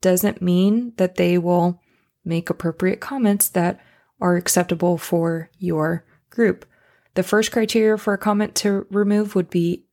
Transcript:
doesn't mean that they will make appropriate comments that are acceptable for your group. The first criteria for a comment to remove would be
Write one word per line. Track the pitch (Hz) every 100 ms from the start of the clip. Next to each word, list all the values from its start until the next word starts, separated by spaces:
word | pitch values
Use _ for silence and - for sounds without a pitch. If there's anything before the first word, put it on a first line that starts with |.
doesn't | 185 180 196 -
mean | 180 180 190 220 240 -
that | 185 180
they | 180 175
will | 175 175 175 175 _ _ _ _
make | 180 165 170
appropriate | - 170 160 185 -
comments | - 277 226 202 -
that | 185 175 - _ _ _ -
are | 180 175
acceptable | - - 175 165 175 170
for | - 175 165 165 165 -
your | 180 160 170 170 - _ _
group. | - 226 - - _ _ _ _
The | -
first | 180 214 220
criteria | - 220 226 214 214
for | 214
a | 196
comment | 208 202 214 -
to | 208 196 -
remove | 196 202 208 208
would | 196 175
be | 180 170 175 _